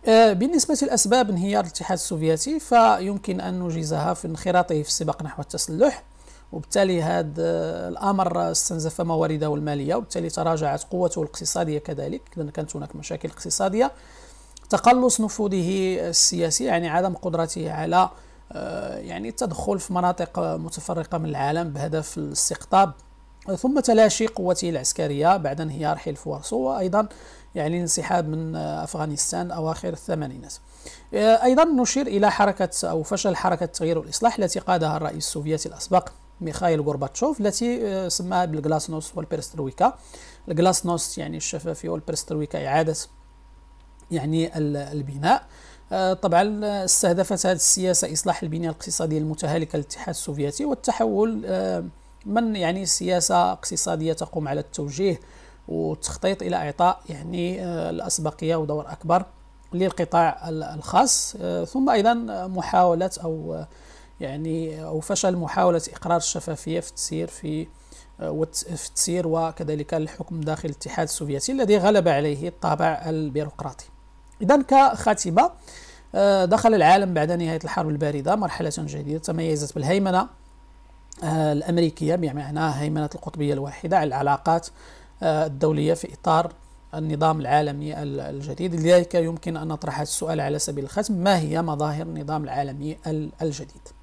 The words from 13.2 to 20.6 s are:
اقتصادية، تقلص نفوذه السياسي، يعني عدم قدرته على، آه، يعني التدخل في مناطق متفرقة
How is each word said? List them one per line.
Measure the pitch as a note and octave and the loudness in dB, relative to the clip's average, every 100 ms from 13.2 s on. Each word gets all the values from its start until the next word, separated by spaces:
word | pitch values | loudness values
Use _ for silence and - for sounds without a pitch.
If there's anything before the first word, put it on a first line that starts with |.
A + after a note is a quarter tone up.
| E3 | -8
اقتصادية، | - F3+ - G3 G#3 C4+ - - - - - - - - | -10 -6 0 0 2 0 0 -20 -20 -20 -20 -20 -20 -2
تقلص | G#3 A#3 B3+ B3 A#3 | 4 6 8 6 4
نفوذه | A3 - G#3 F#3+ E3+ F#3+ F#3+ F#3 E3+ | 0 0 0 0 0 0 0 0 0
السياسي، | E3 - F3 E3 D#3 | 2 2 2 0 0
يعني | - E3+ E3+ | 0 0 2
عدم | D#3+ F#3+ | 0 0
قدرته | F3 F#3 E3 E3 - D#3+ | -2 -4 -2 -2 -4 -6
على، | D#3 D#3+ E3+ F#3 - - - - | -4 0 2 2 -2 -20 -20 -16
آه، | - - - - - | -10 -8 -8 -8 -10
يعني | - E3+ A3 | -10 -8 -8
التدخل | A3 A#3 D#3+ - G3+ | -4 -6 -4 -4 -4
في | - | -2
مناطق | F3+ F3+ F3+ E3+ - | 0 0 0 -4 -4
متفرقة | E3+ D#3+ | -2 -4